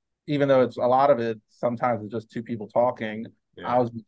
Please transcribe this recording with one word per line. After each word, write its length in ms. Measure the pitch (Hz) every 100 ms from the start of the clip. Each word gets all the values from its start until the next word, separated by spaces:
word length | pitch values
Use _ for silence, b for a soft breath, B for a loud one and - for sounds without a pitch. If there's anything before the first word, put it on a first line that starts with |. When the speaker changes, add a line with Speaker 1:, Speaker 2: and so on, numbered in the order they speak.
| _ _ -
Speaker 1:
even 200 | 147 139
though 140 | 131
it's 160 | 120 117
a 40 |
lot 280 | 123 131 143
of 100 | 120
it, 200 | 117 110 _
sometimes 540 | _ 127 117 123 113
it's 100 | 104
just 180 | 113 -
two 120 | 120
people 240 | 113 113 104
talking, 580 | - 123 123 110 107 - _ _ -
Speaker 2:
Yeah. 80 | 98
Speaker 1:
I 140 | 123
was 120 | 117 117